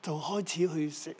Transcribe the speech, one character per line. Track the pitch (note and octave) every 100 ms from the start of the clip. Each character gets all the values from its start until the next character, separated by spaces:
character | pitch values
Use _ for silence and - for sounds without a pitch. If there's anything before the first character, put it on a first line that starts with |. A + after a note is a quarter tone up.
就 | - D3+
開 | - G#3 F3
始 | E3 F3+
去 | D#3+ D3+
寫， | D3 E3 -